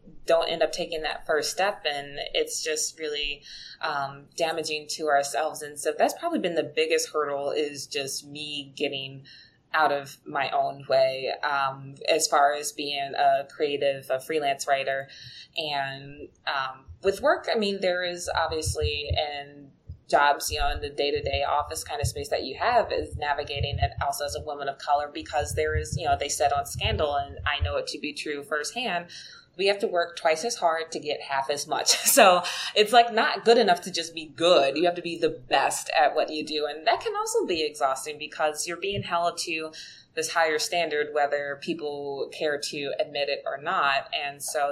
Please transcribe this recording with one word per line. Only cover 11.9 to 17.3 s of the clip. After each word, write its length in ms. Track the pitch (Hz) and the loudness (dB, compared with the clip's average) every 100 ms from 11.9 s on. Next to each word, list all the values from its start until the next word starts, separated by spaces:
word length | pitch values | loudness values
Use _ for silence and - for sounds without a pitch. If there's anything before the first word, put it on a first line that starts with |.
| 139 - | -4 2
as 200 | 160 - | 2 4
far 260 | 151 143 | 6 6
as 180 | 147 147 | 4 -4
being 420 | - 143 143 139 135 | -6 -4 -4 -4 2
a 280 | 139 139 139 | 4 4 0
creative, 560 | - 151 143 139 135 - | -2 0 2 0 0 -2
a 80 | 131 | -4
freelance 480 | - 156 143 135 - | 0 0 0 0 2
writer. 420 | 139 139 135 135 - - - - - | 0 2 -4 -6 -14 -18 -18 -12 -6
And, 720 | 151 143 135 135 139 147 143 _ 156 | -4 -2 -4 -8 -12 -14 -16 _ -4
um, 380 | 139 131 135 - - | -2 -4 -6 -16 -4
with 180 | 190 196 | -2 2
work, 280 | 277 | 2